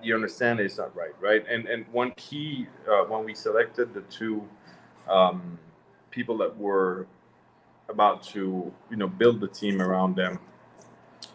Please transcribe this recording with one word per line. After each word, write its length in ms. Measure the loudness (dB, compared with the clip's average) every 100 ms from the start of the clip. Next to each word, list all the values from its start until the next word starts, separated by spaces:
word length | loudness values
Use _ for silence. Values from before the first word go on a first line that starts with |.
you 100 | -2
understand 460 | 0 -2 0 0 2
it's 180 | -2 -4
not 160 | -8
right, 220 | -8 -10 -2
right? 240 | 4 4 2
And, 160 | -4 -4
and 200 | -6 -4
one 180 | -2 -2 -4
key, 500 | -12 -10 -8 -8 -10 -8 2
uh, 160 | 2 4
when 180 | -2
we 100 | -6
selected 600 | -6 0 2 2 0 -4
the 80 | -4
two, 440 | -12 -6 -4 -4 -6 -18 -20 -20 -20 -12 2
um, 480 | 4 4 2 -10 -16 -20 _ _ _ -14
people 280 | -8 -4 -2
that 160 | -2 -2
were 500 | -2 2 0 -2 -10 -16 _ _ _ _ _ _ -6
about 340 | 4 4 4
to, 480 | -6 -6 -4 -4 -6 -12 -10
you 60 | -4
know, 120 | -2
build 340 | 6 6 6
the 60 | -2
team 340 | -4 -2 0
around 340 | 2 2 2 2
them 240 | -2 -4 -14 -20 -20 -20 -20 -20 -20 -20 -20